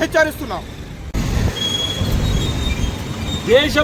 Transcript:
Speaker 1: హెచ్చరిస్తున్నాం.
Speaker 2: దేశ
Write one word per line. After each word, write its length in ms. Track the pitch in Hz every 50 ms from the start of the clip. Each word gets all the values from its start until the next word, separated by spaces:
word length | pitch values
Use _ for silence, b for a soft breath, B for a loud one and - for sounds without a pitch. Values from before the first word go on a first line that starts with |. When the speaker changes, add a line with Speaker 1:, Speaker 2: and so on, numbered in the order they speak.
Speaker 1:
హెచ్చరిస్తున్నాం. 640 | 320 320 - 320 311 311 - - 302 226 190 170 - - - - - - - - - - - - - - - - - - - - - - - - - - - - - - - - - - - - 127 123 - - - - - - - - - - - - - - - - - - - 180 220
Speaker 2:
దేశ 220 | 269 294 302 - 294